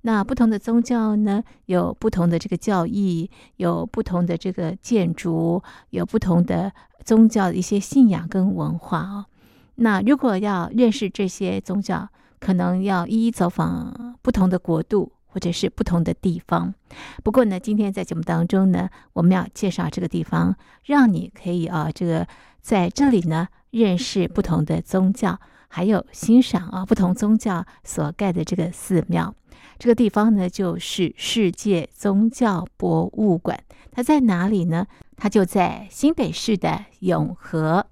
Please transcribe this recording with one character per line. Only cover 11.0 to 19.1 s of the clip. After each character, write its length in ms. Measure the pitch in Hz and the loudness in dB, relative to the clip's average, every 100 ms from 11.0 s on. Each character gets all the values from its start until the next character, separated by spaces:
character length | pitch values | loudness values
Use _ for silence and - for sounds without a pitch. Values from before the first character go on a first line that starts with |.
| 190 | -4
这 200 | - 190 | -2 -4
些 340 | - 185 190 | -2 -4 -4
宗 180 | - 196 | -4 -4
教， 300 | 196 170 196 _ _ _ | -2 -6 -6 _ _ _
可 140 | - | 0
能 280 | 180 180 185 | 0 0 0
要 240 | 196 185 | 0 -2
一 220 | 170 220 226 | 0 0 0
一 40 | |
走 160 | 226 175 | 0 -2
访 680 | - 165 170 160 - 240 - | 0 -2 -4 -8 -12 -16 -4
不 80 | - | -2
同 180 | 220 185 | 2 2
的 80 | 180 | 0
国 240 | - 160 | -2 -4
度 300 | - 208 156 _ _ | 0 -2 -2 _ _
或 120 | 190 | -8
者 120 | 175 | -6
是 180 | 170 190 | -4 -4
不 140 | - | -2
同 200 | - 170 | 0 0
的 80 | 165 | 0
地 260 | - 190 170 - | -2 -4 -4 -2
方。 260 | 170 175 - _ - - - | -2 -2 -10 _ -20 -18 -6
不 80 | 214 | 0
过 140 | 254 | 2
呢， 140 | 226 185 | 2 -2
今 180 | - 208 | -2 -2
天 160 | 202 | -2
在 100 | 196 | -4
节 120 | 180 | -6
目 80 | 165 | -6
当 240 | 165 165 175 | -2 -2 0
中 240 | 190 190 | 2 2
呢， 180 | 175 180 - _ | 2 -2 -10 _